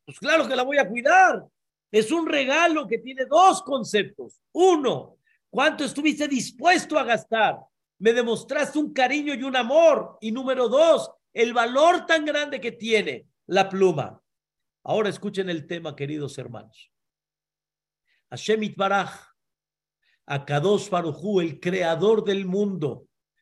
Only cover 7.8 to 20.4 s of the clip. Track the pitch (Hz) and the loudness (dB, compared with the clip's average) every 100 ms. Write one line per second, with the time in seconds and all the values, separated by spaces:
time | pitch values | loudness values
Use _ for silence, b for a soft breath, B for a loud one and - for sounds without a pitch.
7.8 | _ - 214 240 233 214 - 277 285 302 | _ -2 0 2 0 -4 -4 -4 -2 -4
8.8 | 302 269 247 294 294 254 269 254 233 302 | -4 0 0 0 -4 -6 -4 -4 2 4
9.8 | 330 262 - - 220 240 262 247 233 262 | 6 4 -2 -10 -8 -6 -4 -2 0 4
10.8 | 330 269 - _ _ 208 240 240 233 262 | 4 4 0 _ _ -2 0 0 0 2
11.8 | 330 359 349 320 302 294 294 269 226 226 | 4 2 2 0 0 -4 -4 -6 -8 -8
12.8 | 220 214 165 120 _ _ - 190 190 190 | 0 0 0 -8 _ _ -2 0 0 2
13.8 | 185 147 104 - _ _ _ _ _ _ | 2 2 -6 -10 _ _ _ _ _ _
14.8 | - 196 208 - 202 180 190 165 143 170 | -4 -2 -2 -4 -8 -6 -6 -6 -8 -10
15.8 | 160 143 143 151 135 135 120 110 - _ | -10 -10 -8 -8 -10 -10 -14 -16 -20 _
16.8 | _ _ _ _ _ _ _ _ _ _ | _ _ _ _ _ _ _ _ _ _
17.8 | _ _ _ _ _ 131 - 220 208 - | _ _ _ _ _ -12 -2 -2 -2 -4
18.8 | 196 196 175 - _ _ _ _ _ _ | -2 0 -2 -12 _ _ _ _ _ _
19.8 | _ _ _ _ - 139 | _ _ _ _ -8 -8